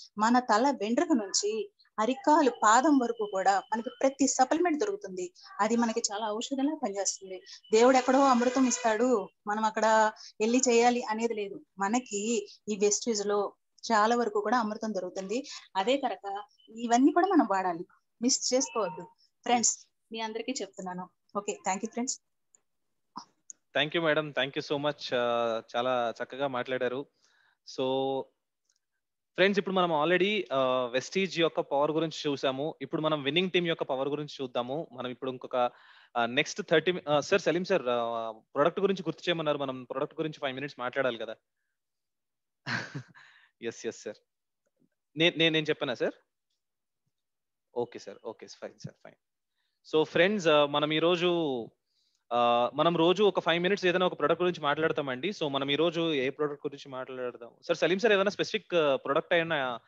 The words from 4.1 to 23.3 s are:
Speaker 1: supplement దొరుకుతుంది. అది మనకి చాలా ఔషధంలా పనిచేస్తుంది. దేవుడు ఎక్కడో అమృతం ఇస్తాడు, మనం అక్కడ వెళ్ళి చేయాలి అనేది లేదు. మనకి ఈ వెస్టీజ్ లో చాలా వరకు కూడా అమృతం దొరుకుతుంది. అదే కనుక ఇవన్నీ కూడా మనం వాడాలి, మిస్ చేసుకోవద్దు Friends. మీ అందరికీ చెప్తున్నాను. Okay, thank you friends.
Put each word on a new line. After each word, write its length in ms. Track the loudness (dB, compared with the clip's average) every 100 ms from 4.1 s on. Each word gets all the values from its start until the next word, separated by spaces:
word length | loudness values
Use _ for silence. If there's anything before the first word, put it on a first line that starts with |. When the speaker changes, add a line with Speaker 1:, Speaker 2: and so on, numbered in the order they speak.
| 2 0
Speaker 1:
supplement 520 | 2 2 2 2 0
దొరుకుతుంది. 520 | -2 -4 -10 -10 -10 -12 -14 -2
అది 160 | 0 2
మనకి 260 | 2 0 -4
చాలా 160 | -4 -4
ఔషధంలా 460 | -4 -4 -2 -2 -2
పనిచేస్తుంది. 580 | -6 -4 -4 -6 -12 -16 -16 -20 2
దేవుడు 240 | 6 8 6
ఎక్కడో 220 | 4 4
అమృతం 480 | 6 4 2 2 2
ఇస్తాడు, 640 | 2 0 2 2 2 -2 _ -6
మనం 180 | -2 -2
అక్కడ 460 | 2 4 6 4 0 -14 -2
వెళ్ళి 200 | 2 2 4
చేయాలి 340 | 6 6 2
అనేది 300 | -2 -4 -2
లేదు. 280 | -4 -8 -10 -16 -6
మనకి 680 | -2 -2 -2 -6 -2 -4 -6 -12 -8
ఈ 60 | 0
వెస్టీజ్ 520 | 0 0 -2 -4 -2
లో 260 | -2 -2 -8 _ _ 0
చాలా 240 | 2 4 2
వరకు 240 | 0 -2
కూడా 180 | 0 0
అమృతం 360 | -2 -4 -6
దొరుకుతుంది. 540 | -6 -6 -8 -6 -6 -6 -16 -6 -4
అదే 220 | 0 -2
కనుక 460 | -2 -8 -10 -10 -12 _ -20
ఇవన్నీ 420 | -10 0 4 4
కూడా 160 | 4 4
మనం 200 | 4 4
వాడాలి, 340 | 0 -2 -4 -10 _ _ _
మిస్ 320 | -2 -2 0
చేసుకోవద్దు 480 | -2 -2 -4 -4 -6 -16 _ _ _
Friends. 440 | -2 0 0 -2 -12 _ _
మీ 80 | -10
అందరికీ 340 | -8 -6 -8 -8
చెప్తున్నాను. 480 | -10 -10 -10 -10 -12 _ _ -8
Okay, 200 | -6 -6 -6
thank 160 | -6
you 80 | -6
friends. 280 | -6 -6 -8 _ _ _ _ _ _ _ _ _ -20 -20